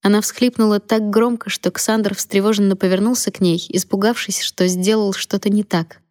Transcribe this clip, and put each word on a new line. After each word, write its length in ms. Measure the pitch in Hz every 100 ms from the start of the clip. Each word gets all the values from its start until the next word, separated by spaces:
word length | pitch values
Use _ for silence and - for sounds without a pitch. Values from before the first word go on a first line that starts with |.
Она 180 | 202 208
всхлипнула 580 | 208 - 247 240 220 208
так 320 | - 220 214
громко, 400 | 208 233 233 -
что 220 | - 180
Ксандр 420 | - - 220 202
встревоженно 600 | 196 - 196 202 208 202 190
повернулся 560 | 190 185 214 247 -
к 80 | -
ней, 200 | 185 170 -
испугавшись, 680 | 190 - 196 208 240 - 196
что 280 | - - 185
сделал 440 | 180 185 220 202
что-то 380 | 190 - 196 202
не 140 | 208
так 360 | 202 170 165 - _